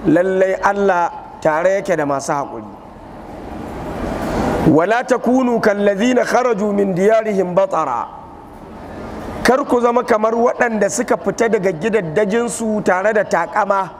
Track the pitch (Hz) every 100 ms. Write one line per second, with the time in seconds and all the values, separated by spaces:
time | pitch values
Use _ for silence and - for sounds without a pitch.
0 | 180 160 190 190 190 202 196 202 196 175
1 | 170 - - - 160 156 180 196 196 165
2 | 143 147 135 147 131 117 104 101 - -
3 | - - - - - - - - - -
4 | - - - - - - 160 151 180 226
5 | 254 247 - 254 247 233 220 202 202 196
6 | 247 247 220 233 247 208 214 202 196 175
7 | 202 220 214 196 180 180 196 160 147 120
8 | - - - - - - - - - -
9 | - - - - - 262 285 247 240 240
10 | - 214 220 233 233 - 240 220 196 -
11 | 240 240 202 - 226 214 185 160 220 208
12 | 165 156 214 226 240 - 226 214 - 185
13 | 202 214 190 180 170 214 202 196 180